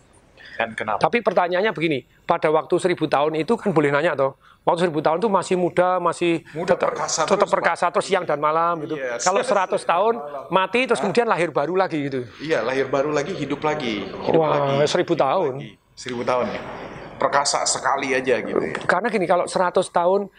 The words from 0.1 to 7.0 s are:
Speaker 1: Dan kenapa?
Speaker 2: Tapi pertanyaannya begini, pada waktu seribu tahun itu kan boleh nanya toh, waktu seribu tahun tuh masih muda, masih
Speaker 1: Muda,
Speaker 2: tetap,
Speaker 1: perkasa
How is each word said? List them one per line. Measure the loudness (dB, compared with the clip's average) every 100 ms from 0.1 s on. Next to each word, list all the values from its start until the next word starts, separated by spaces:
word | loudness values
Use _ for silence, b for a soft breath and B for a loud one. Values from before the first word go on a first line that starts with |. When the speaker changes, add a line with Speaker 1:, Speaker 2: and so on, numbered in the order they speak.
| _ _ -20 B B
Speaker 1:
Dan | -6
kenapa? | -4 -4 0
Speaker 2:
Tapi | 0 2
pertanyaannya | 0 0 0 0 -2
begini, | -2 -2 -2 b b -2
pada | 0 2
waktu | 2 2 0
seribu | 2 0 0
tahun | 2 2 0
itu | 0
kan | 0 2
boleh | 2 4
nanya | 2 2 2
toh, | -2 -2 b b 0
waktu | 2 0
seribu | 2 0
tahun | 0
tuh | 2
masih | 0 0
muda, | 0 2 2 2 2
masih | 0 0 0 0 -4
Speaker 1:
Muda, | -6 0
Speaker 2:
tetap, | 2 0
Speaker 1:
perkasa | -2